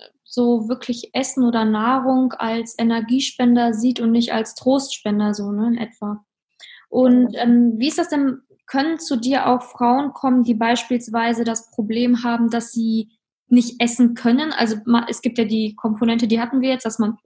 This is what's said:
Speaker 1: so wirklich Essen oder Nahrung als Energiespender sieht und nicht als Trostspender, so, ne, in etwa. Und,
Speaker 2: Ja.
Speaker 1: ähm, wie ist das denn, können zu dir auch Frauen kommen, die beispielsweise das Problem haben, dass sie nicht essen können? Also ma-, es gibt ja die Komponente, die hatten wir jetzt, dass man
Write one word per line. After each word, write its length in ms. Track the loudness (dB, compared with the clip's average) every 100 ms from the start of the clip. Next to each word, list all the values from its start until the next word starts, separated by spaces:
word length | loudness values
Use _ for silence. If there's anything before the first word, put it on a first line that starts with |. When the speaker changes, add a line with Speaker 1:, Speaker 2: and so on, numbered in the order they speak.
| -20 _
Speaker 1:
so 460 | _ 0 2 2 0
wirklich 400 | -6 -6 -8 -6
Essen 300 | -6 -4 0
oder 220 | 2 2 0
Nahrung 680 | 2 2 0 2 2 2
als 420 | -2 -4 -4 -6 -2
Energiespender 920 | 0 0 0 -2 -2 0 2 4 2
sieht 260 | 2 0 0
und 120 | 2
nicht 220 | 2 2
als 220 | -2 -4 -4
Trostspender, 800 | 0 0 0 -8 -4 -2 0
so, 180 | -2 -4
ne, 160 | -2 -2
in 100 | -2
etwa. 460 | -4 -8 -10 -10 -14 _ _ _ -20 -20 _
Und, 440 | 2 4 4 2
Speaker 2:
Ja. 100 | 0
Speaker 1:
ähm, 300 | 2 4 4 2
wie 100 | -2
ist 80 | -2
das 120 | -2
denn, 320 | 0 -2 -4 _ _ -6
können 320 | -4 -2 -4
zu 180 | -4 -4
dir 300 | 0 0 2
auch 140 | 0
Frauen 500 | -2 -2 0 0 -2
kommen, 300 | -4 0 2
die 100 | 2
beispielsweise 920 | 0 0 0 0 -4 -4 -4 -2 -2
das 260 | -2 -6 -8
Problem 520 | -8 -4 -2 0 0
haben, 260 | 0 0 0
dass 220 | -2 -4
sie 400 | -4 -2 -2 -4 _ _ _ _
nicht 320 | 2 2 0
essen 320 | -2 2 2
können? 400 | 2 2 2 0
Also 240 | -2 -2 -2 0
ma-, 200 | 0 0
es 120 | -4
gibt 160 | -4 -2
ja 60 | -2
die 300 | 0 -2 -4
Komponente, 520 | -4 -2 0 0 0
die 120 | 0
hatten 220 | 0 -2
wir 80 | 0
jetzt, 160 | -2 -4
dass 140 | -2
man 180 | -4 -4